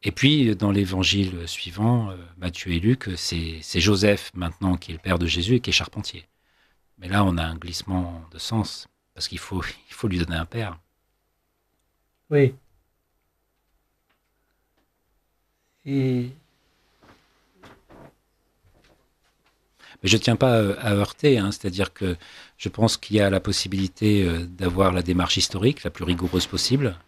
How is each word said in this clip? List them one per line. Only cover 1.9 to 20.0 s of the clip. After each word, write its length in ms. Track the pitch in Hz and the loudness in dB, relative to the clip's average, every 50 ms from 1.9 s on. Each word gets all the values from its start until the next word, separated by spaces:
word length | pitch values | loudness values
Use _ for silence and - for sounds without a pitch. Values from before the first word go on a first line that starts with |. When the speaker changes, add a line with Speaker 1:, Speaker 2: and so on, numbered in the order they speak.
| 123 120 113 101 | 2 2 0 -2
Speaker 1:
euh, 60 | 95 90 87 87 87 87 | -8 -12 -16 -20 -18 -8
Matthieu 340 | 90 90 85 - - 92 87 | -8 -8 -6 -6 -6 -2 -2
et 60 | 85 | 0
Luc, 300 | 85 107 127 131 - - 92 | 2 2 2 2 0 -8 -8
c'est, 420 | 85 - - - 85 82 82 80 80 78 | -6 -6 -4 -4 -4 -4 -6 -8 -10 -12
c'est 160 | - - 87 | -6 -2 2
Joseph 520 | 85 98 104 95 98 104 101 95 - - _ | 4 4 4 4 4 4 4 2 0 -10 _
maintenant 400 | 90 90 85 82 _ 101 95 90 | -6 -6 -6 -6 _ 0 0 0
qui 160 | 87 - - | 0 -4 -10
est 20 | 82 | -14
le 60 | 80 | -12
père 180 | - 95 92 85 | -4 -2 0 0
de 80 | 87 | 0
Jésus 300 | 85 82 87 85 98 123 | 0 -2 -2 0 2 2
et 40 | 120 | 2
qui 120 | 123 - | 2 0
est 20 | 90 | -2
charpentier. 540 | - - - - - 101 - - 92 90 _ _ _ _ _ _ _ _ _ _ _ _ _ _ _ | -2 -2 -4 -8 -10 -10 -10 -12 -14 -18 _ _ _ _ _ _ _ _ _ _ _ _ _ _ _
Mais 80 | 95 87 | -8 -2
là, 160 | 95 104 101 | 2 4 4
on 140 | 95 87 85 | 4 2 2
a 60 | 82 | -2
un 120 | 82 82 | -4 -6
glissement 680 | 80 80 85 85 - - - 92 92 90 85 85 82 82 82 | -8 -10 -10 -10 -10 -8 -4 -2 -2 -2 -4 -8 -12 -14 -18
de 60 | - 87 | -16 -12
sens, 500 | - - 117 113 104 - - - - _ _ _ _ _ _ | -8 -4 -2 -2 -2 -2 -6 -14 -16 _ _ _ _ _ _
parce 120 | - - - | -10 -10 -8
qu'il 120 | - 85 | -8 -10
faut, 240 | - - - 92 82 - - | -10 -6 -6 -4 -4 -6 -10
<laughs> 140 | - _ _ | -12 _ _
il 40 | - | -16
faut 120 | - - 110 | -6 -4 -2
lui 120 | 92 87 | 0 0
donner 160 | 85 82 85 | -2 -2 -2
un 100 | 80 80 | -6 -6
père. 320 | 85 - 120 113 98 85 82 _ _ _ _ _ _ _ _ _ _ _ _ _ _ _ _ _ _ _ _ _ _ _ _ _ _ _ _ _ _ | -6 -6 -8 -6 -6 -8 -14 _ _ _ _ _ _ _ _ _ _ _ _ _ _ _ _ _ _ _ _ _ _ _ _ _ _ _ _ _ _
Speaker 2:
Oui. 240 | 156 143 139 123 - - _ _ _ _ _ _ _ _ _ _ _ _ _ _ _ _ _ _ _ _ _ _ _ _ _ _ _ _ _ _ _ _ _ _ _ _ _ _ _ _ _ _ _ _ _ _ _ _ _ _ _ _ _ _ _ _ _ _ _ _ _ _ _ _ _ | 4 6 6 6 4 -2 _ _ _ _ _ _ _ _ _ _ _ _ _ _ _ _ _ _ _ _ _ _ _ _ _ _ _ _ _ _ _ _ _ _ _ _ _ _ _ _ _ _ _ _ _ _ _ _ _ _ _ _ _ _ _ _ _ _ _ _ _ _ _ _ _
Et 440 | 139 139 139 135 131 127 123 123 123 131 - _ _ _ _ _ _ _ _ _ _ _ _ _ - - _ _ _ _ _ _ _ _ 190 - - - _ _ _ - - - - _ _ _ _ _ _ _ _ _ _ _ _ _ _ _ _ _ _ _ _ _ _ _ _ _ _ _ _ _ _ _ _ _ _ - - - - | -4 -2 0 2 2 0 0 -2 -4 -8 -16 _ _ _ _ _ _ _ _ _ _ _ _ _ -20 -20 _ _ _ _ _ _ _ _ _ -20 -20 -20 _ _ _ -20 -20 -20 -20 _ _ _ _ _ _ _ _ _ _ _ _ _ _ _ _ _ _ _ _ _ _ _ _ _ _ _ _ _ _ _ _ _ _ -20 -20 -20 -4